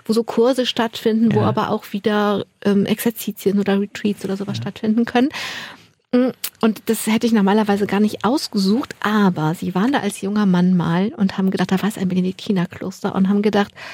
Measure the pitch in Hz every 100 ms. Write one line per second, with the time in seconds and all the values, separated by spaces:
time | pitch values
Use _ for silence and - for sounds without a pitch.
0 | - 226 226 233 240 254 240 - 226 -
1 | 226 220 226 208 208 208 - 214 - 202
2 | 220 208 208 196 - _ 202 202 - 220
3 | 233 - - - 196 202 196 196 202 -
4 | 208 202 196 196 196 - 202 - 220 220
5 | 233 240 285 - - - - - - _
6 | - 247 254 - - - 226 202 - 220
7 | 220 226 240 220 196 214 208 202 196 190
8 | 214 - 208 294 - 208 190 226 - -
9 | 202 214 196 180 156 175 180 180 240 277
10 | 202 - 196 208 202 180 180 180 165 170
11 | 208 320 190 - 190 185 185 190 214 -
12 | 185 185 185 - - 190 175 - 185 -
13 | 208 - 190 202 214 202 208 - -